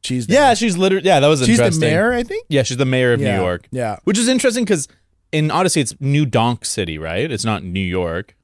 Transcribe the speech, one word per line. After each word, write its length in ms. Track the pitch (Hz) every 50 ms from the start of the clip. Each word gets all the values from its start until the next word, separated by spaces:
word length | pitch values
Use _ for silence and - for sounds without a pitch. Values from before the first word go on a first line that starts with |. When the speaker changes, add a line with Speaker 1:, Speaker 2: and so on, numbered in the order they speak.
| -
Speaker 1:
She's 240 | - 127 127 117
the 60 | 120 202
Speaker 2:
Yeah, 200 | 277 294 269 233
she's 240 | 190 233 226 180
literally, 280 | 170 190 190 190 190 147
yeah, 140 | 185 175 143
that 80 | 139
was 120 | 147 156 143 127
Speaker 1:
she's 120 | 120 -
the 80 | - 120
Speaker 2:
interesting. 240 | 117 165 160 - -
Speaker 1:
mayor, 240 | - 175 214 240 247
I 100 | 240 240
think? 220 | 240 392 440 480 _
Speaker 2:
Yeah, 140 | 147 139 120
she's 140 | - 127
the 80 | 120 135
mayor 260 | 131 131 127 127 123 120
of 60 | 110
Speaker 1:
Yeah, 140 | 107 107 98
Speaker 2:
New 60 | 95 92
York. 240 | 90 87 87 _ _
Speaker 1:
yeah. 260 | - 127 120 107 104 - _
Speaker 2:
Which 120 | - 208
is 100 | 220 233 247
interesting 360 | 262 254 - 254 220 254 233
'cause 220 | 190 208 156 139 _ _ _ _ _ _ _ _ _
in 200 | - 151 156 156
Odyssey, 300 | - 131 - 180 - 165
it's 120 | 135 - - _
New 260 | 139 135 143 147 151
Donk 380 | 127 110 123 113 120 120 - -
City, 320 | - - - 95 82 78
right? 320 | 76 78 80 82 95 131 165
It's 140 | 127 101 110
not 180 | 113 107 - -
New 160 | 92 87 95
York. 540 | 95 90 90 92 87 85 82 90 95 _ _ _